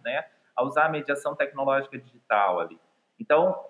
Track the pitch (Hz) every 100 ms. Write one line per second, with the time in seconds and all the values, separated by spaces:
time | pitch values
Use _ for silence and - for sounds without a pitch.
0 | 120 139 - _ _ - 135 151 160 156
1 | 143 143 147 143 139 139 139 135 139 -
2 | - - - 104 98 87 82 82 _ _
3 | _ - 113 151 139 -